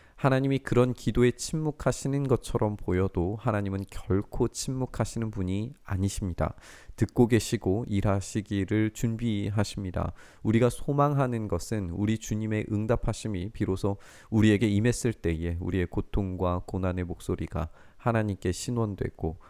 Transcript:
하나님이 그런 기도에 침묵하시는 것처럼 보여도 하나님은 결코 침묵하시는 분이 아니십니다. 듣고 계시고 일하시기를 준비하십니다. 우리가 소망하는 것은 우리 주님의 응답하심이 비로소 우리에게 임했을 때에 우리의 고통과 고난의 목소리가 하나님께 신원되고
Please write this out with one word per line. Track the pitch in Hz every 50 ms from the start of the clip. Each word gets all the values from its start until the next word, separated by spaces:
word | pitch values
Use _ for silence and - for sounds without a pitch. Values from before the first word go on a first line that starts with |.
| - - - -
하나님이 | - 135 131 131 135 135 139 131
그런 | - - - 117 123 127 120
기도에 | - - 120 107 120 120 123
침묵하시는 | 120 - - - - 156 156 151 139 - - 135 120 - - 135 135 143 143 135
것처럼 | 123 107 - - - 120 110 104 104 -
보여도 | - - 90 90 95 95 - 92 85 90 107 107
하나님은 | - 123 107 104 101 98 95 98 98 -
결코 | - - - - 92 98 101 - - - 123 113
침묵하시는 | - - - - 131 131 127 - - - 117 - - 117 113 110
분이 | 107 107 92 90 95 101 107 123 147 - -
아니십니다. | - 98 90 95 101 - - 104 92 82 - 80 78 - - - - - - - - -
듣고 | - 110 - - - 123
계시고 | 107 117 107 - - - 107 - 95 92 113 123 -
일하시기를 | 107 98 95 107 98 98 95 - - 110 95 - 104 98 95 85 104 107 110 107
준비하십니다. | - - - 117 113 110 120 117 107 101 101 101 101 107 101 - - 101 98 92 85 87 85 85 - - - - - - -
우리가 | 110 110 113 123 120
소망하는 | 120 - - - 139 143 143 147 147 139 139 123 120 113 110 101
것은 | 95 85 - - 113 107 98 85
우리 | 85 92 104 104 110 107
주님의 | - - 110 107 110 107 110 107 - -
응답하심이 | 107 104 107 110 120 - - - 110 - - 113 104 90 90 107
비로소 | - - 104 95 95 95 - 101 98 - - - - - - -
우리에게 | - 110 104 110 104 101 117 107
임했을 | 101 101 110 120 117 - - 120
때에 | 107 - - 85 82 78 82 85 85 85
우리의 | 90 - 95 95 87 -
고통과 | - 104 98 - - 110 101 92 92 90 92 90 87 90 - -
고난의 | - 95 92 92 90 92 90
목소리가 | 85 87 - - - 87 87 85 - - - 80 80 - - - - - -
하나님께 | - 123 113 113 107 104 98 - - 98
신원되고 | 90 - - - 123 117 113 104 98 - - - - - - 80 87 - - -